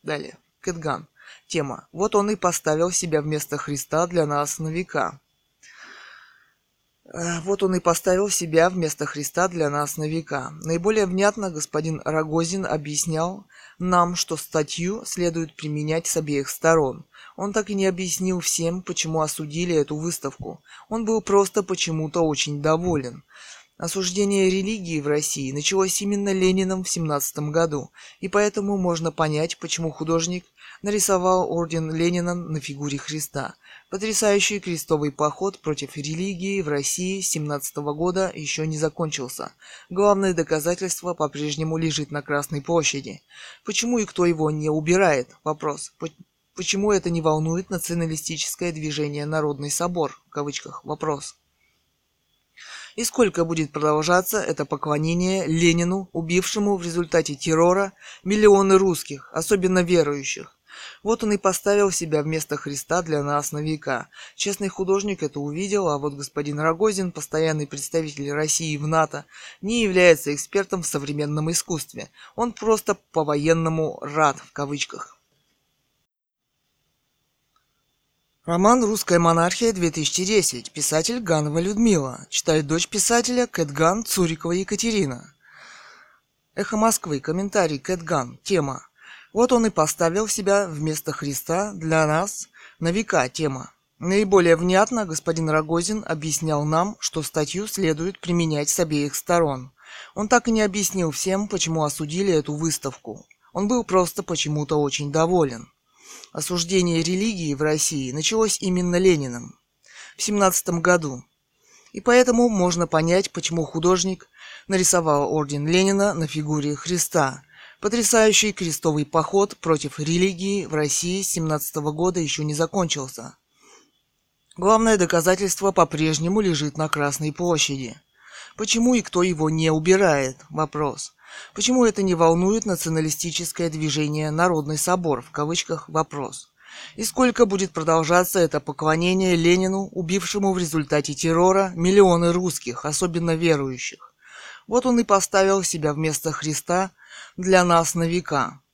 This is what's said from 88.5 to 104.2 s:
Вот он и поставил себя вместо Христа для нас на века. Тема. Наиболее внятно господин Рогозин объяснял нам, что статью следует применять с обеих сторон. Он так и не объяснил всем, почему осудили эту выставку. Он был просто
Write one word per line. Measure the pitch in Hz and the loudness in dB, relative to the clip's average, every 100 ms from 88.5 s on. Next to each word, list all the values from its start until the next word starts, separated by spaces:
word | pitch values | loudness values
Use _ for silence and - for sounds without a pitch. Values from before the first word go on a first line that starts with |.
| 190 139 131 - _ - - - | 0 0 -6 -14 _ -20 -20 -8
Вот | 202 247 | 0 4
он | 247 | 4
и | 226 | 4
поставил | - 151 - 165 180 214 | 2 0 2 0 0 -2
себя | - 190 202 190 | -2 2 2 2
вместо | 151 156 156 - | -4 -4 -4 -6
Христа | 143 143 135 - 170 208 | -6 -6 -6 -2 -2 -2
для | 196 160 160 156 | -4 0 2 4
нас | 156 202 - - - - _ | 2 -2 -8 -14 -20 -20 _
на | 165 | -2
века. | 185 220 170 127 | 0 2 2 0
Тема. | - 156 131 - _ _ _ | -2 -2 -4 -10 _ _ _
Наиболее | 175 196 208 190 170 165 | 0 2 6 6 8 6
внятно | 180 185 220 240 190 | 6 4 4 0 -2
господин | 156 - 165 160 | -4 -2 -2 2
Рогозин | 156 156 165 170 214 - | 0 0 -2 -2 -4 -4
объяснял | 160 156 143 160 147 151 | -6 -4 -4 -2 -2 0
нам, | 160 135 117 | 0 0 -4
что | - 160 | -6 -6
статью | 147 - 147 180 214 | -4 -4 -2 -4 -6
следует | - 175 151 170 190 | -2 0 0 -4 -6
применять | 170 175 160 151 147 | -2 0 0 0 -2
с | - | -2
обеих | 165 151 143 | 0 0 -2
сторон. | - - 175 160 135 131 _ - - - | -6 0 2 2 -2 -10 _ -20 -20 -14
Он | - 208 | -8 2
так | 247 233 | 2 4
и | |
не | 220 | 2
объяснил | 208 196 190 190 165 | 2 0 -2 0 -2
всем, | 139 185 190 208 | -2 -2 -2 -2
почему | 196 165 160 | -4 -2 0
осудили | 151 - 151 170 196 | 0 -2 -6 -2 2
эту | 160 151 | 2 0
выставку. | 147 165 151 139 - - 107 - _ _ | -4 -2 -2 -6 -10 -16 -16 -18 _ _
Он | - 208 | -4 0
был | 247 | 0
просто | 226 185 175 - | 2 2 2 -2